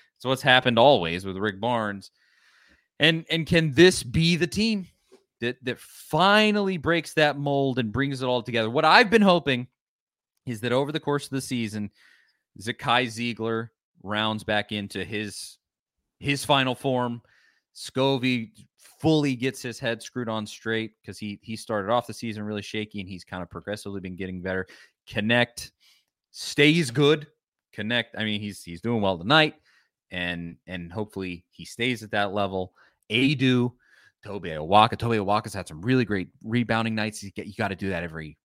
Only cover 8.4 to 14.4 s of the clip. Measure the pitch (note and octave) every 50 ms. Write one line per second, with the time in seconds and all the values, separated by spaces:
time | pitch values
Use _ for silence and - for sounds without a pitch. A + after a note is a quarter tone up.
8.4 | A2 B2 A#2 A#2 A2+ A2 A#2 D3+ D#3 D#3 F3 G#3+ B3 G3 G3+ A3+ G#3 G3 F3 F3
9.4 | - C#3+ C3 B2 B2 - _ _ _ _ _ _ _ _ _ _ _ _ _ _
10.4 | _ C3 A#2+ G#2+ A2 A#2+ A#2 C3 C#3+ C#3 D3 D#3 - - C#3+ C#3+ - - C3+ C3+
11.4 | C3 - C3 A#2+ A#2 G#2+ G#2+ G#2+ G#2 G2+ - _ _ _ _ _ _ _ _ _
12.4 | _ _ _ - F#2+ A2 B2 - - C3+ A#2+ B2 B2+ A#2 A2 A2+ A#2+ A#2+ A2+ G2+
13.4 | A2 A2+ A2+ A2+ A2+ A#2 _ _ _ _ _ _ - F#2+ G#2 G#2+ G#2+ A2 A2 G#2+